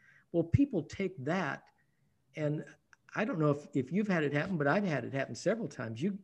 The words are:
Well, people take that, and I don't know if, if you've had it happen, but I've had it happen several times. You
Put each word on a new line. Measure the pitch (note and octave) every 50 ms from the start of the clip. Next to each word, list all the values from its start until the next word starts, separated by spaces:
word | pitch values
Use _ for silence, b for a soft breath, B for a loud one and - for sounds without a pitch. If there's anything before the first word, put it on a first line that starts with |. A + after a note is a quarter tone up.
| b b b b b b
Well, | - E3+ E3
people | E3 - - C#4+ C#4+ A3+ F3 -
take | - - - G3 F#3 F#3 - B2
that, | C#3+ E3+ F#3+ E3+ C#3 - - - _ _ _ _ _ _ _ _ _ _ _ _ _ -
and | D#3 D3+ D3 D3 D#3+ - - - _ _ _ _ - _ _ -
I | D#3 G#3+
don't | A3 C#4 E3
know | D3+ D3
if, | C#3+ D3 - - -
if | C#3+ B2 -
you've | E3 G3+ A3 G#3
had | F3+ E3 D3+
it | C3+ C#3
happen, | D3 D#3 F#3 G3 D#3
but | C#3+ C#3
I've | D#3 G#3 G#3
had | F#3 D3+ B2+ A2+
it | A2 B2+
happen | C#3 C3 - B2
several | - - E3+ G#3+ A3+ G#3+ C#3
times. | - - A#2+ A2+ A2 A2+
You | D3+ G#3 F#3+ G3